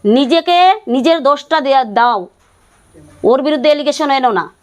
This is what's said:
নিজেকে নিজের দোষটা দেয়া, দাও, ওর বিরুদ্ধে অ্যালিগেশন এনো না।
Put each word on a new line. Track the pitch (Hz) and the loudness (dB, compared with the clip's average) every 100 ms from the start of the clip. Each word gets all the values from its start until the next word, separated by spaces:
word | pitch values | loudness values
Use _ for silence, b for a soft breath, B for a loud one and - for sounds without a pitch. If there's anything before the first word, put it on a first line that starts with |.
নিজেকে | 208 240 269 330 330 349 370 415 - | 2 2 2 0 0 2 2 2 -2
নিজের | 254 254 330 | -2 0 0
দোষটা | 269 285 - 320 | 0 -2 -2 -4
দেয়া, | 269 269 | 0 0
দাও, | 233 202 240 214 180 _ _ _ _ _ _ _ - - | 0 0 0 0 -6 _ _ _ _ _ _ _ -20 -4
ওর | 202 262 | 0 0
বিরুদ্ধে | 285 302 302 | 0 0 0
অ্যালিগেশন | 294 285 285 302 | 0 -2 -4 -2
এনো | 269 254 | 0 0
না। | 190 - _ | -2 -6 _